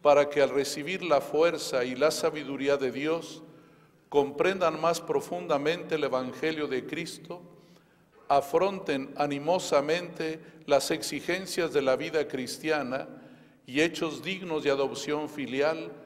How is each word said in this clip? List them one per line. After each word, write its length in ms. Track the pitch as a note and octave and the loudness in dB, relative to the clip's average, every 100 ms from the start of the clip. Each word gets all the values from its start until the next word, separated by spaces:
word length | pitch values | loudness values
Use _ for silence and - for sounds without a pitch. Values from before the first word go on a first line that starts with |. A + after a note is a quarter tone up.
para 300 | D3 C#3+ C#3+ | 8 6 6
que 100 | D3 | 4
al 80 | C3+ | 2
recibir 540 | C3 C#3 - D3 F#3 | 2 -2 -4 -6 -6
la 180 | F3 C#3+ | 2 2
fuerza 640 | - D3 E3 D#3+ - C3+ | 2 2 4 2 -2 -2
y 100 | B2 | -2
la 160 | B2+ D3 | 2 2
sabiduría 680 | D#3+ E3 D3+ C3+ C#3 C#3 C#3 | 2 -2 -2 -8 -4 2 2
de 120 | C3 | 0
Dios, 520 | B2 D3 E3 D#3+ - - - - - _ _ _ | -2 -2 -2 -4 -16 -18 -20 -20 -20 _ _ _
comprendan 720 | C#3+ C3+ C#3+ E3 F#3+ E3+ D#3 | 2 2 2 0 4 2 2
más 200 | D#3+ E3+ | 0 0
profundamente 960 | - D3 C3+ F3 F3+ D3 C#3+ F3 D#3+ D#3+ | 0 -2 0 -6 0 0 2 -2 -2 0
el 80 | |
Evangelio 640 | C#3 B2+ B2+ B2 D#3 D#3 D3 | 2 0 -2 -2 -2 0 -2
de 180 | B2+ - | -2 -4
Cristo, 560 | D3+ E3+ - - F3 - - - - _ _ _ _ - | -6 -8 -10 -14 -14 -14 -20 -20 -20 _ _ _ _ 2
afronten 840 | C#3 C#3 E3 F#3+ G3 - C#3 C3+ - | 2 4 2 2 0 -2 -2 -4 -2
animosamente 1200 | D3 C#3+ C#3+ F3+ - D3 C#3+ E3+ F3 F3 D#3+ D#3+ - - | -2 -2 0 0 2 2 2 0 -2 -6 -6 -6 -12 -20
las 260 | - C#3+ - | 2 2 2
exigencias 840 | D#3+ - - - F3+ F#3+ - E3 | -4 -4 -8 -4 -4 -4 -2 0
de 80 | D3 | 2
la 140 | C3 B2+ | 2 2
vida 320 | D#3+ D#3+ D3 | 0 -2 -2
cristiana 800 | C#3+ B2 - D#3 D3+ B2+ C3 D3+ - - - - _ - | -4 -6 -6 -2 -2 -2 -4 -6 -14 -20 -20 -20 _ -6
y 160 | C3 | 2
hechos 400 | E3 E3 E3 C#3 | 2 2 -4 -4
dignos 400 | C3+ F#3+ F#3 D#3 | -6 -6 -4 -2
de 80 | C3+ | 0
adopción 580 | C#3 C3+ - - D3+ D3 | 2 0 -2 -4 -4 -4
filial 640 | - C3 C3 D3 D#3+ D#3+ - | -6 -6 0 0 0 -6 -12